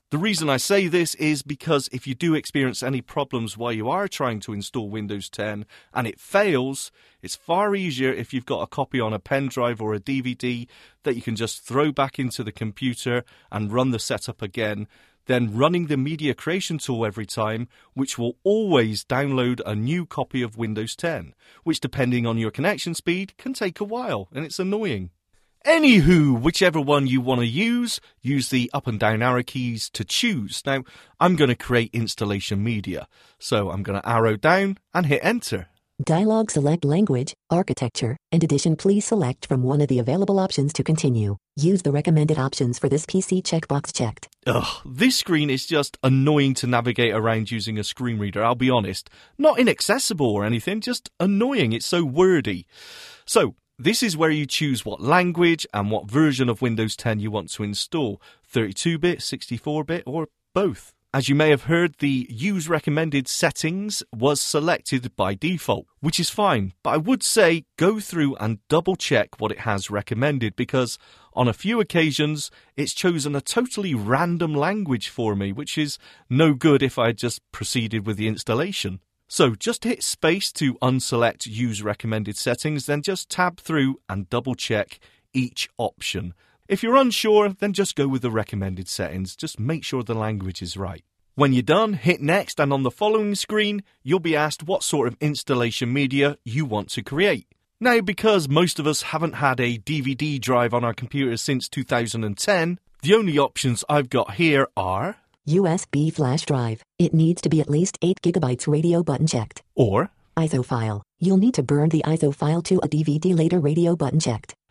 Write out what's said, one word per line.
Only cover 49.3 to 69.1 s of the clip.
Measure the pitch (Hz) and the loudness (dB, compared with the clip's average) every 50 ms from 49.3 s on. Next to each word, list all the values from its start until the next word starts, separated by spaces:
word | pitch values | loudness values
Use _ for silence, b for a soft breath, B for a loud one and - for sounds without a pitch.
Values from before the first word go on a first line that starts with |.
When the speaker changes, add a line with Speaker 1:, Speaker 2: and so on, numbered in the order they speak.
| b | b
Speaker 1:
Not | b 285 311 - - | b 4 4 6 6
inaccessible | 254 214 151 - - - 214 262 - - 220 156 139 117 | 4 4 4 2 2 0 0 0 0 -2 -2 0 2 2
or | 104 101 101 | 2 2 0
anything, | 107 117 117 - 170 202 220 | 0 0 -2 -2 -4 -4 -4
just | 208 247 247 - - - _ - | -4 -6 -6 -6 -8 -10 _ -2
annoying. | 165 190 202 196 233 262 277 226 151 113 113 | 0 2 2 2 2 2 2 2 2 2 0
It's | 117 - | -2 -2
so | - 175 175 170 | 0 0 0 0
wordy. | 139 123 160 185 190 180 156 120 107 95 90 - _ B B B B B B B B B B B | 2 4 4 6 6 6 4 2 0 -4 -4 -6 _ B B B B B B B B B B B
So, | B - 226 165 110 - _ _ _ _ | B 2 2 2 2 0 _ _ _ _
this | - 120 165 233 - | -4 0 0 0 2
is | 247 220 165 | 0 0 0
where | 151 160 160 | 2 2 2
you | 156 151 147 | 2 0 -2
choose | 123 - - 160 147 131 107 - | -2 -2 -2 0 0 0 -2 -4
what | 107 95 - | -6 -8 -4
language | 90 127 160 180 180 180 165 170 175 170 165 156 - - - | 0 2 4 4 4 2 2 2 4 4 4 2 -2 -6 -4
and | 104 101 104 | -2 -2 0
what | 107 104 - 104 | -2 -2 -4 -2
version | 107 147 160 151 135 127 131 120 | 2 4 4 4 4 2 0 0
of | 113 - 127 | 0 0 0
Windows | 120 113 107 110 110 - | -2 0 0 -2 -2 -4
ten | - - 120 110 107 | -4 -4 -2 -2 -2
you | 101 110 104 | -2 -4 -6
want | 104 85 82 | -6 -8 -8
to | - - 107 | -8 -8 -6
install, | 104 104 - - - - 160 143 107 101 - b b b b b | -6 -6 -6 -6 -6 -4 -2 -2 -2 -4 -6 b b b b b
thirty-two | _ - - 113 98 98 - - 170 165 156 | _ -2 -2 -2 -2 -2 -2 -2 -2 0 0
bit, | 156 180 165 143 | 0 0 -2 -2
sixty-four | - - - 131 - - 127 117 - 151 151 156 151 | -4 -8 -8 -8 -8 -8 -10 -8 -6 -4 -4 -4 -4
bit, | 156 165 175 - | -4 -6 -6 -6
or | - 143 165 156 - _ _ _ _ - | -6 -6 -6 -6 -8 _ _ _ _ -2
both. | 180 202 175 107 - - - _ _ _ _ - | 0 0 0 -2 -4 -10 -20 _ _ _ _ -2
As | 135 123 127 | 0 2 2
you | 143 | 4
may | 147 156 156 | 4 6 6
have | 147 127 - | 4 4 2
heard, | - 165 170 175 170 - - | 2 2 2 2 0 -2 -2
the | 151 143 135 127 123 - | -2 0 0 0 -2 -4
use | 117 110 143 208 202 185 151 160 | -6 -4 -2 -2 -2 -2 -2 -2
recommended | 170 151 - 160 143 151 165 160 143 139 127 - | -2 -2 0 0 0 0 0 0 0 -2 -2 -2
settings | - - - 151 - - - 160 175 190 202 214 196 - - _ - | -4 0 0 0 0 0 -4 -4 -4 -4 -6 -6 -6 -8 -8 _ -6
was | 107 120 143 147 135 - | 0 2 2 2 2 0
selected | - - 151 151 175 160 - - - 139 127 120 120 - | -2 -2 0 0 0 0 -2 -2 -2 -4 -2 -4 -4 -4
by | - 98 92 101 | -2 -2 -2 -2
default, | 98 - 170 185 156 - - 104 - - _ _ _ | -2 -2 -2 -4 -2 -2 -2 -2 -2 -2 _ _ _
which | - 160 - - | -2 -2 0 0
is | 170 - | -2 -2
fine, | - - 208 196 151 110 95 95 - _ - | 0 0 2 2 2 2 0 -2 -6 _ -4
but | - | 0
I | 123 156 | 0 0
would | 156 214 262 - - | 2 0 0 0 0
say | - - 226 196 165 170 165 - _ _ - | 0 4 4 6 6 4 2 -2 _ _ 0
go | 160 190 220 214 | 2 2 2 2
through | 196 - 180 165 147 139 131 | -2 -6 -2 0 0 0 0
and | - 107 110 113 101 _ - | -2 -2 -4 -4 -4 _ 2
double | 147 160 - 185 190 | 2 2 2 2 -2
check | - - - | -2 0 2